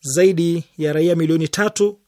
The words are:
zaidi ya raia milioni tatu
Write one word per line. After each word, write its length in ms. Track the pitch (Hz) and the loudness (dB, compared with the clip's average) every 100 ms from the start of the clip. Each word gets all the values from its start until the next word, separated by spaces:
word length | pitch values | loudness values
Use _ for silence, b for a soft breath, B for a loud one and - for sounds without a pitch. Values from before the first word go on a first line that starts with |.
zaidi 640 | 143 135 190 175 170 170 156 - | -4 2 2 2 0 -2 -6 -6
ya 140 | 151 | -4
raia 240 | 151 165 170 | 0 0 2
milioni 320 | 160 160 160 | 2 0 -2
tatu 500 | - 208 208 202 202 | -2 -4 0 -2 -2